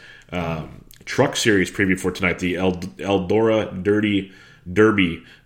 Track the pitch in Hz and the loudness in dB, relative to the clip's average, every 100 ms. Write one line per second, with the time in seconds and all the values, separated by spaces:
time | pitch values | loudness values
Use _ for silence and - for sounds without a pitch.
0 | - - - 87 82 80 78 - - - | -20 -20 -12 -8 -6 -6 -10 -16 -20 -20
1 | - - 143 - 120 101 90 - 95 92 | -6 -2 0 0 2 2 2 0 0 0
2 | 92 90 92 85 90 87 92 87 90 - | -2 -2 -2 -2 -2 0 -2 -2 -6 -8
3 | 92 98 90 107 110 110 92 92 95 104 | -2 0 0 0 2 0 -2 -4 0 2
4 | 107 98 95 - - - 87 92 110 101 | 2 0 -4 -12 -20 -20 -2 4 4 4
5 | 90 80 - - | 0 -2 -12 -18